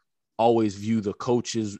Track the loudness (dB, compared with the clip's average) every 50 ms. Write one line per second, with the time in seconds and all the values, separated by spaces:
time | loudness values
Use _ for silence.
0 | _ _ _ _ _ _ _ 0 2 4 4 4 2 0 -2 -4 -4 -2 0 0
1 | 0 -2 -4 -4 -2 0 0 0 0 -2 -4 -4 -4 -4 -6 -8